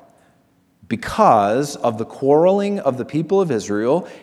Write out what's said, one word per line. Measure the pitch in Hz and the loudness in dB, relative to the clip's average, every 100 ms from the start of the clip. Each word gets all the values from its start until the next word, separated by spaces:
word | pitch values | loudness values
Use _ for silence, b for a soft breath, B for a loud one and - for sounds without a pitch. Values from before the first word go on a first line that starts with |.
| _ b b b b b _ _ - | _ b b b b b _ _ -8
because | 113 - - 196 110 101 120 143 - | -8 -6 2 4 4 4 0 -4 -4
of | 120 110 | -4 -4
the | 110 | -8
quarreling | - 135 151 180 202 202 202 | -4 2 4 4 2 -2 -2
of | 139 127 | -2 -4
the | - | -4
people | 151 160 196 | -4 0 0
of | 175 | 0
Israel, | 113 98 104 117 165 - B | -2 -2 -2 0 0 -2 B